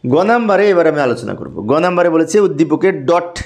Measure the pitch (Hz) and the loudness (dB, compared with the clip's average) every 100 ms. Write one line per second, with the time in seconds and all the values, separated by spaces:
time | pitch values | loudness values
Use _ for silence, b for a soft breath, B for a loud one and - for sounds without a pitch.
0 | 123 143 196 240 226 190 208 175 160 147 | 0 0 2 0 2 2 2 2 2 0
1 | 131 117 104 98 64 82 104 147 180 175 | -2 -4 -8 -10 -12 -10 -2 0 0 2
2 | 175 170 160 208 190 147 160 156 185 170 | 2 2 2 2 2 0 0 2 0 0
3 | 139 170 175 - | 0 -2 -2 -12